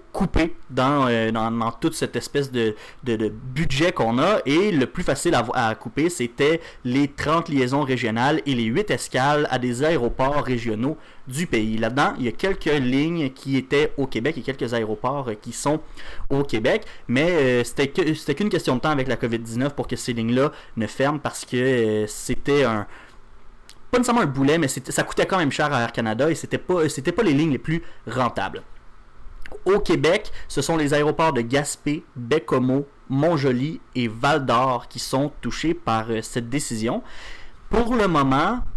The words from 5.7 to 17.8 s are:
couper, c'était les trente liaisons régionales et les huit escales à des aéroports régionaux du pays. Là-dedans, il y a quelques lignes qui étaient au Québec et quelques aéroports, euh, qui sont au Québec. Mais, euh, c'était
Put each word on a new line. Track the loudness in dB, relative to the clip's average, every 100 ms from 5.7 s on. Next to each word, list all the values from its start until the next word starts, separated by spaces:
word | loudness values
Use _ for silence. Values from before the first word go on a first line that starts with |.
couper, | -2 -6 -2 -2
c'était | 0 -4 0 2 2 -2 -8
les | -2 2 0
trente | 0 0 0 2
liaisons | 0 2 2
régionales | 0 0 0 2 2 2 0
et |
les | 0
huit | 0 0 0
escales | -2 -2 0 2 2 2
à | 0
des | -2 0
aéroports | 2 2 0 0 0 0
régionaux | 0 -2 -2 -2 -2 -4 -12 -18 -10
du | -6 -2
pays. | 0 0 0
Là-dedans, | 0 2 0 0
il |
y | -4
a |
quelques | -2 -2 0
lignes | 0 0 2 2 2 0 -4
qui | -4 -2 -2
étaient | 2 2 2 0
au | -2
Québec | 0 -2 -2
et |
quelques | -4 -4 -2
aéroports, | -2 -2 -2 -2 -2 -4
euh, |
qui | -6 -8
sont | -4 0 0 -2 -12 -10 -6 -2
au | 0
Québec. | 0 0 2 0 -2 -12 -2
Mais, | 0 2
euh, | 4 4 2
c'était | 0 0